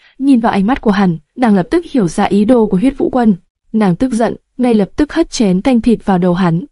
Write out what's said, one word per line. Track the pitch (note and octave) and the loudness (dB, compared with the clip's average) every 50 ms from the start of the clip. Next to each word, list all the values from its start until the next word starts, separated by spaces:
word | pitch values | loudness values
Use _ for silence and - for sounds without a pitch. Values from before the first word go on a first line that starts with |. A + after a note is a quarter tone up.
| _ _ _ - | _ _ _ -4
nhìn | C4+ C#4+ C4+ A#3 | 0 2 2 2
vào | A3+ G#3+ | 2 0
ánh | - G3+ F#3+ | 0 0 0
mắt | G#3+ C4+ - | 0 -2 -2
của | - A3+ | 0 0
hắn, | G3 G3 G3+ F3+ D#3+ D#3+ - _ _ | 0 2 0 0 -2 -4 -8 _ _
nàng | B3+ B3 A3 G3+ | -2 0 2 2
lập | F#3+ F3 - | 2 0 0
tức | - F4+ E4+ - | -2 -4 -4 -2
hiểu | - C4 G3 | -2 -2 -2
ra | E3 - - G3+ | -2 -2 -2 -2
ý | F3 F#3 G3+ G#3+ | 0 0 0 2
đồ | A3 C4 A#3+ A3 | 2 2 2 2
của | G#3+ F#3+ | 0 0
Huyết | F3+ A3 C4+ C#4 | 0 0 -2 -2
Vũ | - - - | -2 -4 -2
Quân. | - B3+ A#3+ A3+ G3 E3+ _ _ _ _ _ _ - | -2 0 2 0 0 0 _ _ _ _ _ _ -4
Nàng | A3 G#3+ F#3 E3+ | 0 0 0 0
tức | - C4 C4 A#3+ | 0 -2 -2 -2
giận, | A3 A#3 G3 - - _ _ _ | -2 -2 -4 -4 -8 _ _ _
ngay | - B3 B3 A#3 | -2 0 0 2
lập | G#3+ F#3+ - - | 0 0 -2 -2
tức | - D4+ - - | -4 -4 -2 -2
hất | E4 E4+ - | -4 -4 -2
chén | - - A#3 F#3+ F3+ F#3 | -2 -2 0 0 0 0
canh | - C#4 B3+ A#3 | 0 0 0 0
thịt | A3 B3 A3 F#3+ - | 2 0 0 0 0
vào | - F#3+ | 0 0
đầu | F3 F3+ F3+ F3 | 0 0 0 0
hắn, | F3+ F#3+ E3+ E3 E3+ C#4 - | 0 0 0 0 -2 -4 -8